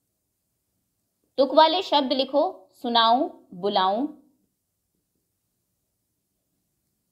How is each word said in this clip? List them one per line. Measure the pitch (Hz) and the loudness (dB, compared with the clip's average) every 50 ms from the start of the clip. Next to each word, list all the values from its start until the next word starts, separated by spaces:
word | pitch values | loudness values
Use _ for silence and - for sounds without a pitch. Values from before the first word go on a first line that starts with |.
| _ _ _ _ _ _ _ _ _ _ _ _ _ _ _ _ _ _ _ _ _ _ _ _ _ _ _ - | _ _ _ _ _ _ _ _ _ _ _ _ _ _ _ _ _ _ _ _ _ _ _ _ _ _ _ -2
तुक | 277 269 - | -2 2 4
वाले | 302 311 320 320 370 381 | 4 4 4 2 -2 -2
शब्द | - 320 285 277 247 277 | -2 -2 -2 0 0 -2
लिखो, | 254 262 254 - 277 320 381 - - - _ _ | -4 -4 -2 -2 -2 -2 -2 -4 -10 -18 _ _
सुनाऊं, | _ - 240 233 233 226 226 233 254 320 359 - - - _ 196 | _ -6 -2 0 2 2 2 2 0 0 -4 -8 -12 -20 _ -12
बुलाऊं, | 175 180 202 208 190 185 190 202 226 285 302 - - _ _ _ _ _ _ _ _ _ _ _ _ _ _ _ _ _ _ _ _ _ _ _ _ _ _ _ _ _ _ _ _ _ _ _ _ _ _ _ _ _ _ _ _ _ _ _ _ _ _ _ _ _ _ _ _ _ _ | -8 -6 -4 0 0 0 0 0 -2 -4 -6 -8 -14 _ _ _ _ _ _ _ _ _ _ _ _ _ _ _ _ _ _ _ _ _ _ _ _ _ _ _ _ _ _ _ _ _ _ _ _ _ _ _ _ _ _ _ _ _ _ _ _ _ _ _ _ _ _ _ _ _ _